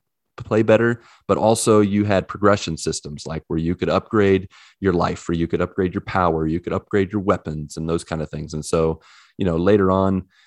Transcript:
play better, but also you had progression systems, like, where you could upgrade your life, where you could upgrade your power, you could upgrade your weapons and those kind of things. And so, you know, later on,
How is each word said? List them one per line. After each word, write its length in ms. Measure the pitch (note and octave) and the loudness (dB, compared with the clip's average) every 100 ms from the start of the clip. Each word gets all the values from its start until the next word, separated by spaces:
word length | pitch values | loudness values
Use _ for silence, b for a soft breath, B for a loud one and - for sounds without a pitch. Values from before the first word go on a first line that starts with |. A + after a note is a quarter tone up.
| _ _ _ - | _ _ _ -16
play 180 | - A2 | -2 0
better, 380 | A2 A2 A#2 A#2+ b b - | 4 4 4 -2 b b -2
but 120 | F#2+ | 0
also 420 | G#2+ A2+ - G#2+ | 2 2 4 4
you 240 | G#2 G2+ | 4 2
had 240 | G#2 G2 D#2+ | 2 0 -2
progression 480 | - G2+ G#2 - D#2+ | 0 2 2 0 -6
systems, 500 | - D#2 D2 D2 - | -6 -6 -8 -14 -10
like, 160 | D#2 - | -10 -6
where 100 | E2 | -4
you 160 | E2 | -2
could 140 | F2+ D#2+ | -2 0
upgrade 600 | E2+ - A2 G2 F#2+ F#2+ B B B | -2 0 2 4 2 -2 B B B
your 120 | G2 | 0
life, 360 | F2 E2 F2 - | 2 0 -4 -4
where 80 | E2+ | -2
you 100 | E2 | 0
could 140 | E2 | -2
upgrade 340 | F2 - F#2 | -2 -2 -2
your 80 | F#2 | -2
power, 440 | - F#2+ F2+ D#2+ D#2+ | -4 0 0 0 -2
you 140 | E2+ | -2
could 120 | - | -4
upgrade 400 | F#2 - G#2 F#2+ | -6 -2 -2 0
your 100 | G#2+ | -2
weapons 540 | F#2+ F2+ - D#2 D2+ - | -2 -2 -2 -10 -10 -8
and 120 | D#2+ | -4
those 160 | E2 | -4
kind 180 | - E2 | -4 -8
of 80 | D2+ | -6
things. 240 | D2+ D2+ | -8 -10
And 100 | D#2 | -10
so, 360 | D2+ E2+ D#2+ E2 b b b b | -4 0 0 -2 b b b b
you 80 | |
know, 120 | F#2+ E2 | -2 0
later 340 | F2+ G#2 F#2+ | 2 4 4
on, 340 | F#2+ F#2+ F#2+ F#2 b | 2 2 0 -6 b